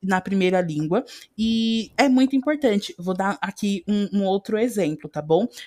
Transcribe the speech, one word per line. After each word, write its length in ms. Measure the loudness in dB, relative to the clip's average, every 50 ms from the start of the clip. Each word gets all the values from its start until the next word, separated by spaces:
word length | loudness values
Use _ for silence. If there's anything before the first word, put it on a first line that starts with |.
na 200 | -2 -2 -2 -2
primeira 400 | 0 -2 0 2 2 2 2 2
língua, 420 | 0 0 -2 -4 -2 0 0 -2 -2 -4 -12 -20 -20 -16 _
e 540 | -4 -2 0 0 0 0 0 0 -2 -4 -4 0
é 100 | 2 4 4
muito 260 | 6 4 4 4 2
importante. 600 | 0 0 0 -2 2 2 2 2 0 -2 -4 -10 -8
Vou 140 | -6 -4 -4
dar 220 | -2 -2 -4 -2 -4
aqui 420 | -6 -8 -6 -4 -2 -2 -2 -2 -2
um, 320 | -2 -2 -2 -2 0 0 0
um 40 | 0
outro 320 | 0 0 -2 -2 -2 -2
exemplo, 520 | 0 0 0 0 0 -2 -2 -2 -6 -10 -10
tá 120 | -10 -8
bom? 260 | 0 2 2 2 2 -2 -6 -14 -20